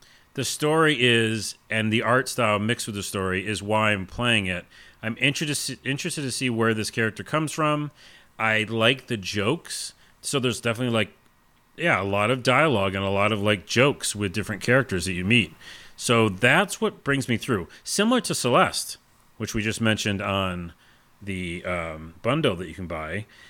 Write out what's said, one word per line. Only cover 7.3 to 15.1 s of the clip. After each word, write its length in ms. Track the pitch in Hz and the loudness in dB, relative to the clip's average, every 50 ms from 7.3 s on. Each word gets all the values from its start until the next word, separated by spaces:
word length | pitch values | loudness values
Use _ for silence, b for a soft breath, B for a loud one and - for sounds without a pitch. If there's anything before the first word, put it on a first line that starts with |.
| - 156 160 143 - | -2 -2 -2 -2 -2
from. 380 | - 156 151 151 147 147 143 B B B B B B B B B | -2 0 0 0 0 -4 -6 B B B B B B B B B
I 260 | - 110 110 110 107 107 | -2 0 2 2 2 0
like 440 | 101 113 113 110 120 139 135 - | 0 0 2 4 4 2 2 -2
the 100 | - 123 | -6 -6
jokes. 760 | 104 92 92 98 104 98 110 151 170 - - - - - - - b b b b b | -6 -4 -4 -2 0 0 0 0 -2 -4 -10 -10 -10 -10 -10 -14 b b b b b
So 180 | - - - 139 | -8 -2 -2 0
there's 200 | 120 127 110 - | 0 0 0 0
definitely, 340 | - 120 110 113 127 123 117 | -2 -2 -2 0 0 0 2
like, 200 | 110 104 - - _ _ _ _ _ _ _ _ _ _ _ - | 2 0 0 -4 _ _ _ _ _ _ _ _ _ _ _ -10
yeah, 240 | - 156 175 131 92 | -4 0 0 2 2
a 20 | 98 | 0
lot 280 | 98 101 101 104 110 | 0 0 2 2 2
of 120 | 131 131 117 | 0 0 2
dialogue 520 | 131 123 135 156 160 127 101 98 98 95 | 2 4 4 4 4 4 2 2 0 0
and 80 | 98 98 | -2 -2
a 60 | 98 | 0
lot 220 | 98 98 101 107 | 2 2 2 2
of, 100 | 110 104 | 2 2
like, 240 | 101 104 107 92 - | 2 2 0 0 -2
jokes 480 | - - 113 131 143 117 - - - - | -2 2 4 4 4 2 0 -4 -6 -4
with 180 | 104 104 95 85 | -2 -4 -2 -2
different 280 | 107 92 - 104 95 | -4 -6 -6 -8 -4
characters 440 | - - 123 135 123 - 98 87 82 | 0 2 2 2 2 0 -2 -4 -2
that 80 | 95 | -2